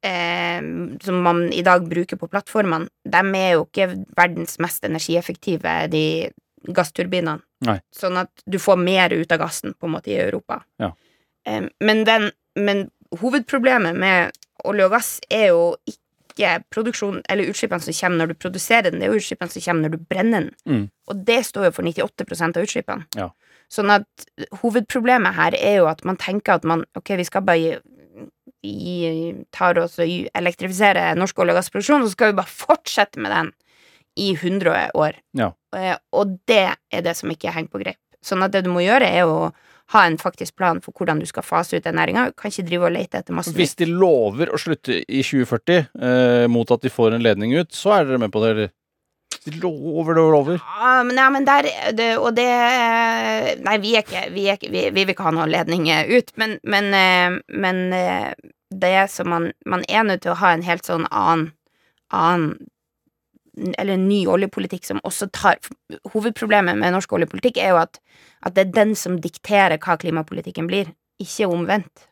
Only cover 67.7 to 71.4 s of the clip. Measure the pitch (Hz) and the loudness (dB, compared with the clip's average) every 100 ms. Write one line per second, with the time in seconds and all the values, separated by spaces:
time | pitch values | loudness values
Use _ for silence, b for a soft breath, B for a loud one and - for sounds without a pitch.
67.7 | 175 170 - b b b b 180 185 190 | 2 2 -6 b b b b -4 0 2
68.7 | 202 214 214 180 180 160 - - 202 190 | 2 2 0 -2 -4 -4 -10 0 4 4
69.7 | 156 - 170 180 160 156 180 170 175 165 | 2 -2 -2 0 -4 -4 -8 -10 -8 -4
70.7 | 190 175 - _ _ 190 - | -4 -4 -10 _ _ -12 -4